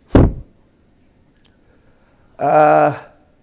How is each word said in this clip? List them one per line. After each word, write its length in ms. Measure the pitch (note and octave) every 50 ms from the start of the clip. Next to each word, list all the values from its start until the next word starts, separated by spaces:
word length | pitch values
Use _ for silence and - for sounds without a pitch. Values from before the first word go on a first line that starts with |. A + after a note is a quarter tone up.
| _ _ - - - - - - - - _ _ _ _ _ _ _ _ _ _ _ _ _ _ _ _ _ _ _ _ _ _ _ _ _ _ _ _ _ _ _ _ _ _ _ _ _ -
Uh, 560 | - C#3+ D3+ D3+ D3+ D3+ D3+ D#3 D3+ D3 C#3 - - - _ _ _ _ _ _